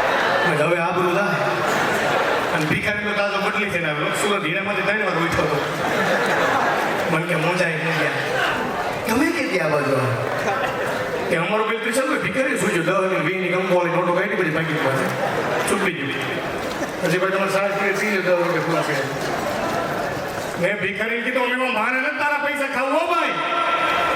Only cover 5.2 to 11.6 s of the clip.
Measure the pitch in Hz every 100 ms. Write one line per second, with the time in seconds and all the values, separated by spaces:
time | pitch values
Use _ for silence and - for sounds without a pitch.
5.2 | 165 170 156 147 101 - - - 185 180
6.2 | - - - - - - - - 165 165
7.2 | 170 160 165 180 170 156 160 156 143 131
8.2 | - - - - - - - - 220 233
9.2 | 330 349 254 185 156 147 139 131 123 117
10.2 | - - 208 190 - - - - - 170
11.2 | - 165 175 214